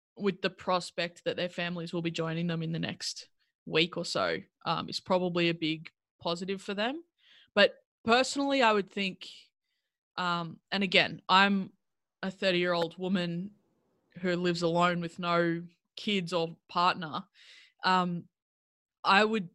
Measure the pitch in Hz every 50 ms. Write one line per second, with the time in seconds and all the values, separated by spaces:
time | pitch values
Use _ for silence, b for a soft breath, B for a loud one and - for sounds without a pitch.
0 | _ _ _ - 208 202 180 - - 190 185 - - 196 185 180 175 - - -
1 | 170 175 175 - - 170 - - 175 175 175 - 175 175 175 175 165 170 - 175
2 | 165 170 165 165 160 160 160 165 170 175 165 165 160 160 165 160 165 - 165 -
3 | - - - - - - _ _ _ _ _ _ _ 117 135 156 170 170 - 170
4 | 170 - - - 95 87 82 - - - _ _ - - 165 160 - - - -
5 | - - 190 180 180 180 170 175 170 170 165 170 165 156 160 160 165 - - _
6 | _ _ _ _ - 175 170 175 190 180 196 190 - - 202 196 214 240 277 339
7 | 330 _ _ b b b b b b b _ 208 202 - - - _ _ _ _
8 | - 226 226 254 262 - - 285 277 277 277 269 247 220 214 208 185 202 - 208
9 | 196 190 190 - - - - - - _ _ _ _ _ _ _ _ _ _ _
10 | _ _ _ - 180 175 175 170 170 160 - - _ _ - 190 202 185 175 185
11 | 151 87 117 - - - 180 190 196 202 202 196 190 - - _ _ _ _ _
12 | _ _ _ _ - 190 185 - 202 190 180 175 175 180 175 170 170 165 165 -
13 | 185 185 196 180 175 175 170 170 185 202 - _ _ _ _ _ _ _ _ _
14 | _ _ _ 175 180 185 175 175 180 180 175 170 175 165 165 170 175 175 175 175
15 | 170 165 - - 175 175 170 170 170 170 165 170 175 170 - _ _ _ _ -
16 | - 220 208 190 175 165 185 170 165 165 165 - _ _ - 180 175 180 - 180
17 | 170 151 127 170 196 - B B B B B B B B B B - 185 185 185
18 | 180 180 175 170 - - _ _ _ _ _ _ _ _ _ _ _ _ _ _
19 | - 156 190 196 214 220 220 220 180 165 -